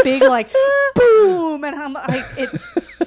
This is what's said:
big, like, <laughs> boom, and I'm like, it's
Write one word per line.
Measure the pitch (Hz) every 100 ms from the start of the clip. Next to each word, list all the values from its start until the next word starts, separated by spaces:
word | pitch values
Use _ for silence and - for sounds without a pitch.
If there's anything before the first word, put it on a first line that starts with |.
big, | 262 262
like, | 262 247 220 523 539
<laughs> | 554 554 539
boom, | 480 440 403 359 320 294 294
and | 285
I'm | 294
like, | 277 254 254 - -
it's | 254 - - - - -